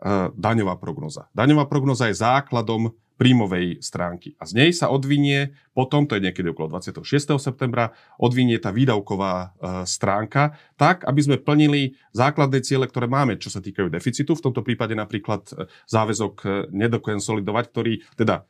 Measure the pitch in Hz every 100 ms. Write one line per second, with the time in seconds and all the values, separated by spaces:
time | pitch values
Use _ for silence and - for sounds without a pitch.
0 | 95 98 90 104 107 113 98 90 - 73
1 | 78 - - - 131 151 143 147 135 123
2 | 117 98 113 135 135 120 110 113 113 -
3 | _ - 123 123 101 90 90 73 - -
4 | 87 87 - - 82 104 160 170 123 135
5 | 135 143 143 139 139 - _ 127 127 147
6 | 147 104 92 - 87 80 78 87 - -
7 | - 143 143 143 139 120 123 120 113 -
8 | _ - 120 123 123 113 101 104 131 104
9 | 101 98 98 90 92 - 92 92 90 -
10 | 98 101 107 139 147 147 _ - 151 180
11 | - 143 143 135 151 147 151 143 131 -
12 | _ 110 135 151 135 135 123 135 127 127
13 | 120 135 131 87 - 101 98 98 90 85
14 | 127 117 147 156 131 120 113 117 110 107
15 | 101 107 - 101 - - 90 - - 110
16 | 110 107 101 - 101 98 87 98 117 113
17 | - 104 98 107 98 110 117 - 113 110
18 | - - 107 87